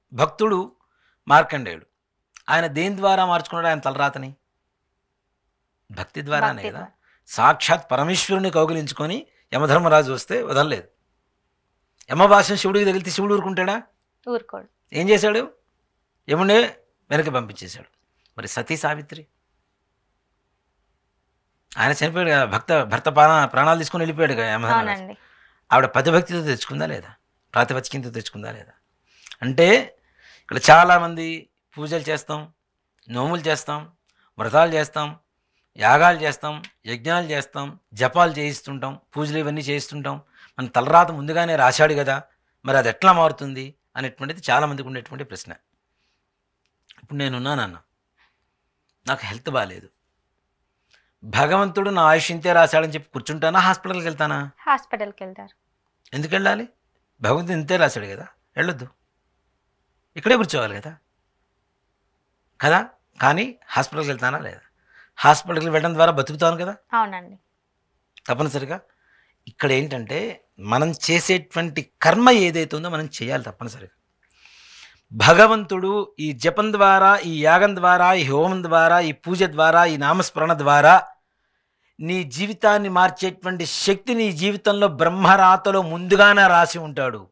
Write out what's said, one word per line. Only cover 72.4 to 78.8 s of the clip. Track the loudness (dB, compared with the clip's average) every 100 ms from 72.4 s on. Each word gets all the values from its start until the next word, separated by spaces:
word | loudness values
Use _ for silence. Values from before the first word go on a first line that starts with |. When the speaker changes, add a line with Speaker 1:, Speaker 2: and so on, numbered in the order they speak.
| 4 -2 -4 -6
Speaker 1:
ఉందో | -8
మనం | -8 -8 -10
చేయాలి | -8 -8
తప్పనిసరిగా. | -8 -12 -14 -14 -20 _ _ _ _ _ _ _ _ -20 -20 _ _
భగవంతుడు | 2 6 8 8 6 -2 -4 -4 -4 -6 -8
ఈ | -10
జపం | -4 -2 -2 -2
ద్వారా, | 2 4 6 6 4
ఈ | 0 -2
యాగం | 4 4 4 2
ద్వారా, | 2 4 4
ఈ | 2
హోమం | 0 0 0 -2
ద్వారా, | 0 2